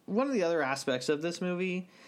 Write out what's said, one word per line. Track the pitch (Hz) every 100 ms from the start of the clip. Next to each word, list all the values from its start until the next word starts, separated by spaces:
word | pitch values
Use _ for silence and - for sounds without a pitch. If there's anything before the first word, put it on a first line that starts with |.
one | - 196 277
of |
the | 254
other | 170 165
aspects | 135 135 - 127 -
of | 147
this | 170 170
movie | 180 175 185 180 180 -